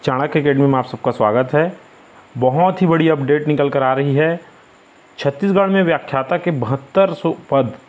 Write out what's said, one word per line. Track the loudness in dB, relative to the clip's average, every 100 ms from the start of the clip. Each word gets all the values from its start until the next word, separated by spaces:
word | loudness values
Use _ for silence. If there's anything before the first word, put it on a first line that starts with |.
चाणक्य | -2 -2 -2 0
एकेडमी | 0 2 2
में | 2
आप | -2
सबका | -4 -4
स्वागत | 0 0 2 0
है। | 0 -2 -4 -20 -20 -20 -20 -18 -2
बहुत | 0 2 0 2
ही | 2
बड़ी | 2 2
अपडेट | 0 2 0 0
निकल | 0 0
कर | 0
आ | 0
रही | 0 0 0
है। | 0 -2 -10 -20 -20 -20 _ -20 -20 -6
छत्तीसगढ़ | -6 -2 0 2 2
में | 2
व्याख्याता | 2 -2 -2 -4 -2 -4
के | -2
बहत्तर | -4 -2 -4 -2 0 0
सौ | 0 -6 -6 -2
पद | -2 -2 -6